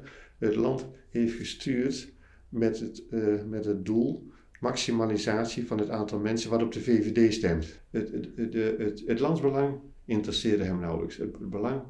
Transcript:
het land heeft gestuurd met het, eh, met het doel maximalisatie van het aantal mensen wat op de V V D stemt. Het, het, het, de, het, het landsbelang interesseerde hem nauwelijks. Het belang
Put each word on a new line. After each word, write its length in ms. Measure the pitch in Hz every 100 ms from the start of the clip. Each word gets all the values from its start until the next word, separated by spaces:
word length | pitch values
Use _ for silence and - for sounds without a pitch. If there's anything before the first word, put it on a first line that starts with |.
| - - - -
het 180 | 113 110
land 320 | 131 131 - - -
heeft 260 | 120 117 -
gestuurd 760 | - - 135 123 131 - - - - - -
met 300 | 117 113 110
het, 240 | 113 - -
eh, 340 | 113 107 104 107
met 160 | 107 104
het 200 | 95 92
doel 420 | 110 131 - - - - -
maximalisatie 1080 | 123 127 - 113 110 104 113 110 117 127 117
van 140 | 107
het 100 | 104
aantal 300 | 110 101 104
mensen 300 | 107 113 113
wat 140 | 113
op 80 | 113
de 80 | 107
V 240 | 127 110
V 260 | 101 120 113
D 40 |
stemt. 460 | - 90 82 80 - -
Het, 220 | 113 -
het, 180 | - - -
het, 160 | 113
de, 240 | 113 110 110
het, 260 | 107 - -
het 140 | 117
landsbelang 600 | 147 151 139 139 139 - - - -
interesseerde 580 | 107 101 82 113 104
hem 160 | 95 90
nauwelijks. 380 | 87 82 85 -
Het 320 | 101 - 95
belang 320 | 101 120 135 127